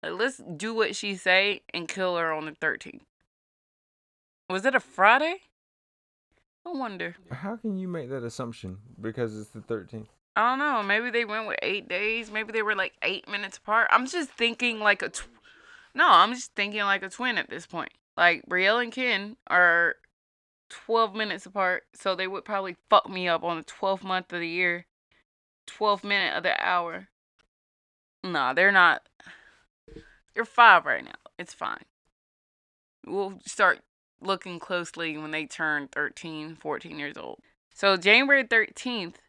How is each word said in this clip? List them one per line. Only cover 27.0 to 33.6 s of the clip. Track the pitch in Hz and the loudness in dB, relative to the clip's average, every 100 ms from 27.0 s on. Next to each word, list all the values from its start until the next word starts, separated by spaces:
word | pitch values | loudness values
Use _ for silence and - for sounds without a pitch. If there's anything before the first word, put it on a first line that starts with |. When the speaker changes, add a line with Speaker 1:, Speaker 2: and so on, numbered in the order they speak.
| 196 _ _ _ _ _ _ _ _ _ _ _ | -16 _ _ _ _ _ _ _ _ _ _ _
Speaker 1:
Nah, | 185 165 127 | -6 -2 0
they're | 139 190 | 4 6
not. | 196 175 143 _ _ - - - _ _ _ - - - _ _ | 8 6 6 _ _ -20 -20 -20 _ _ _ -20 -20 -20 _ _
They're | - 226 | -8 -4
five | - 233 185 147 | 8 10 10 6
right | 92 | -6
now. | 62 - - - | -6 -20 -20 -18
It's | 180 | -18
fine. | - - - - _ _ _ _ _ _ _ _ _ _ _ - | -10 -8 -8 -14 _ _ _ _ _ _ _ _ _ _ _ -10
We'll | 190 196 196 - | -6 -6 -10 -16
start | - | 2